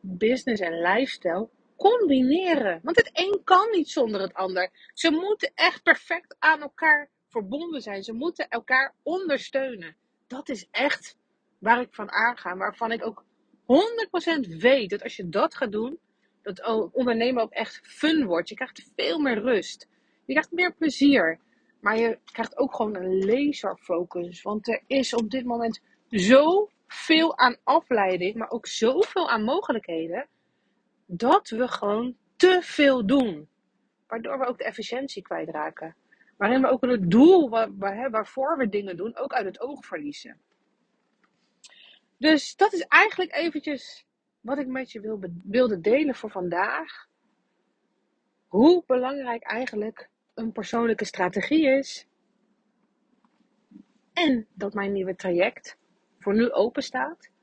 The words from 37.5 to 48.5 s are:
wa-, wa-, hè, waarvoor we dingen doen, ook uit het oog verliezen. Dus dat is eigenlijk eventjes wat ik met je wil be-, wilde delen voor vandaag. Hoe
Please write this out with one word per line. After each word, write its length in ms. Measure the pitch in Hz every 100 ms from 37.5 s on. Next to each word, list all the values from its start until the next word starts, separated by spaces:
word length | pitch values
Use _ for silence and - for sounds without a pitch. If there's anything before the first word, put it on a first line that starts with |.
wa-, 200 | 226 220 196
wa-, 160 | 196
hè, 160 | 202 262
waarvoor 480 | 220 202 - 269 311
we 100 | 233
dingen 280 | 208 196 175
doen, 200 | 214 -
ook 160 | 262
uit 140 | 254 196
het 140 | -
oog 260 | 247 294 -
verliezen. 540 | 170 147 147 - - _ _ _ _ _ _ _ _ _ _ _ _ - - - - _ -
Dus 380 | 302 311 - -
dat 160 | 392
is 80 | 359
eigenlijk 540 | - 311 415 381 359
eventjes 720 | - 330 311 302 269 - - _ _ _ _
wat 180 | 220 277
ik 80 | 254
met 260 | 262 254
je 80 | 226
wil 180 | 208 214
be-, 220 | 180 170
wilde 360 | 190 226 247 190
delen 340 | 180 262 311
voor 160 | 240 214
vandaag. 760 | 190 180 170 202 277 320 - - _ _ _ _ _ _ _ _ _ _ _ _ _
Hoe 360 | _